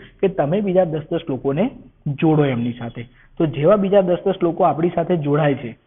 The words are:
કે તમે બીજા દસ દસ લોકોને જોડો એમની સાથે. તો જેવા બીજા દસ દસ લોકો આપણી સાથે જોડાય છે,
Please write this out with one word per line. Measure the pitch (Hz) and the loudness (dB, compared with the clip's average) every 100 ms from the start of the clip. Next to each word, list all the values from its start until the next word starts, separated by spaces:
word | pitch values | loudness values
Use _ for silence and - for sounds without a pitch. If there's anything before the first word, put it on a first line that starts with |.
| - _ | -16 _
કે | 196 | -4
તમે | 185 143 190 | 0 -2 0
બીજા | 202 180 | 0 2
દસ | 180 156 156 | 2 -2 -4
દસ | 170 - | -6 -4
લોકોને | 131 139 143 233 - - _ - | -4 -2 0 -2 -4 -20 _ -8
જોડો | 135 160 151 | 0 2 4
એમની | 143 120 120 | 2 0 -4
સાથે. | 117 120 123 117 _ _ - | -6 -10 -12 -16 _ _ -4
તો | 165 | -2
જેવા | 131 151 208 | 2 2 4
બીજા | 190 202 | 4 2
દસ | 185 170 196 | 2 0 0
દસ | 185 | 0
લોકો | 170 170 | -2 2
આપણી | 180 143 170 | 0 2 -2
સાથે | 175 165 180 | -2 -2 -2
જોડાય | 143 147 151 | 0 0 2
છે, | 131 120 117 | 0 -6 -14